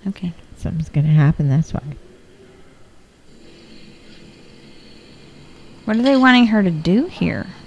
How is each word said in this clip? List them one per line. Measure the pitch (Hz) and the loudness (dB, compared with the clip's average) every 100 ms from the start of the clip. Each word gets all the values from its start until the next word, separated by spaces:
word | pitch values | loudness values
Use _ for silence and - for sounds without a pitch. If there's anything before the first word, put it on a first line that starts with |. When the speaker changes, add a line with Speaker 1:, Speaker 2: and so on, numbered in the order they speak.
| 196 | -10
Speaker 1:
Okay. | 196 180 - - - | -8 -10 -12 -20 -12
Speaker 2:
Something's | 160 170 160 | -8 -8 -4
gonna | 147 151 | -2 2
happen, | 151 143 - 147 | 4 2 0 0
that's | 135 160 | 0 -2
why. | - 139 139 - - - - - - - - - - _ _ - - - - - - - - - - - - - - - - - - - - - - - - - - | -6 -10 -18 -20 -20 -20 -20 -20 -20 -20 -20 -20 -20 _ _ -20 -20 -20 -20 -20 -20 -20 -20 -20 -20 -20 -20 -20 -20 -20 -20 -20 -20 -20 -20 -20 -20 -20 -20 -20 -16
Speaker 1:
What | - 220 | -6 -2
are | |
they | 254 269 | 2 4
wanting | 254 247 240 | 4 6 4
her | 214 | 2
to | 190 | 0
do | 160 160 196 349 | -2 0 0 -2
here? | - 175 101 - - | -4 -6 -6 -10 -16